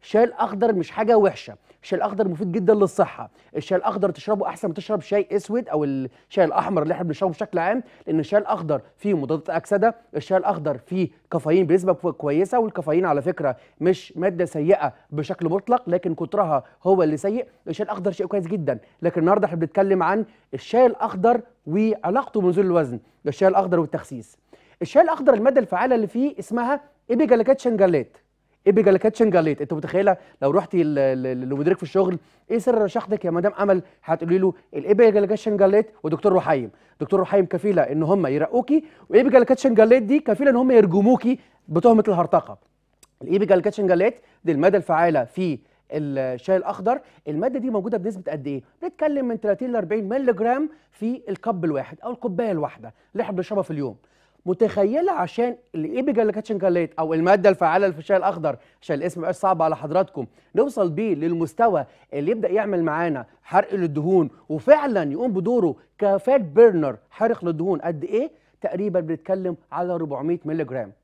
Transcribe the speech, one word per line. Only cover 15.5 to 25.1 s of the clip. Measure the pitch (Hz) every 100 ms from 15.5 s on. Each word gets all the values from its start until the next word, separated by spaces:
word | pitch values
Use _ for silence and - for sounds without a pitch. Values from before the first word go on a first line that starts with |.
| 185 196 233 -
لكن | 175 180
كترها | 165 170 208 185 143 - _
هو | 180 190
اللي | 156 151
سيء. | 196 226 - _ -
الشاي | 160
الاخضر | 214 208 185
شيء | 175 190
كويس | 208 165
جدًا، | 196 143 120 _ _
لكن | 165 170
النهارده | 165 208 190
احنا | 165
بنتكلم | 160 - 196 190
عن | 170 202 220 _ _
الشاي | 135 - 233 254
الاخضر | - 220 196 220 240 - _ -
وعلاقته | 175 220 208 170 220 277 214
بنزول | 180 180 190
الوزن، | 175 143 117 _ _ 143
الشاي | 139 190
الاخضر | 190 190 170
والتخسيس. | 151 - - 131 107 _ _ _ _ _
الشاي | 175 269
الاخضر | 339